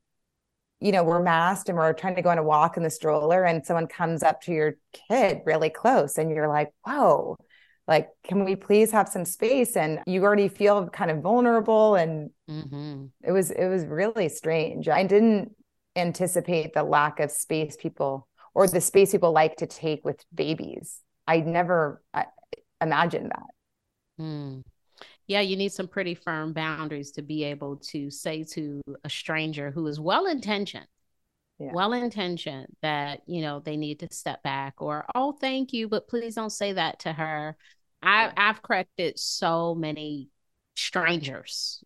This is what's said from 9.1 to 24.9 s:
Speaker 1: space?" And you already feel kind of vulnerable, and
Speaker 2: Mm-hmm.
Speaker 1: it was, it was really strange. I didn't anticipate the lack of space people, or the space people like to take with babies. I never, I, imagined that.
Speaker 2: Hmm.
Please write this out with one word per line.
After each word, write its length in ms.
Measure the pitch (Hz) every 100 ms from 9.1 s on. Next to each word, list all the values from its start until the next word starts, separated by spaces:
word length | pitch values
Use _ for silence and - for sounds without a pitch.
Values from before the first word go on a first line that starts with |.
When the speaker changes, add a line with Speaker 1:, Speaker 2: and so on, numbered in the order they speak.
| 190
Speaker 1:
space?" 520 | 170 - 220 269 233 190
And 240 | 156 156 -
you 160 | 185
already 240 | 202 208 196
feel 400 | - 202 202 175
kind 220 | - 185
of 100 | 156
vulnerable, 720 | 160 233 247 233 214 220 214 202
and 340 | 165 156 151 - -
Speaker 2:
Mm-hmm. 560 | 156 147 143 147 139 135 -
Speaker 1:
it 100 | -
was, 180 | 185 175
it 160 | - 185
was 160 | 185 151
really 420 | 151 202 226 170
strange. 600 | - 165 160 156 147 156
I 160 | 151
didn't 500 | 190 202 226 208 - - _ _ _ -
anticipate 760 | 175 170 180 175 160 175 156
the 80 | 156
lack 360 | 151 151 147 147
of 100 | 147
space 460 | - - 160 156 151
people, 500 | 165 160 143 135 - _ -
or 120 | - 190
the 140 | 180
space 320 | 160 196 190
people 200 | 190 170
like 240 | 156 160 156
to 100 | 156
take 380 | - 160 151
with 200 | 147 143 _
babies. 680 | 165 151 156 - - - - _ _ -
I 120 | 165
never, 640 | 160 165 175 175 151 - _
I, 140 | - - _ _ - _ _
imagined 500 | 160 147 170 - -
that. 160 | - - _ _ _ _ _ _ -
Speaker 2:
Hmm. 420 | 160 151 143 131 - _ _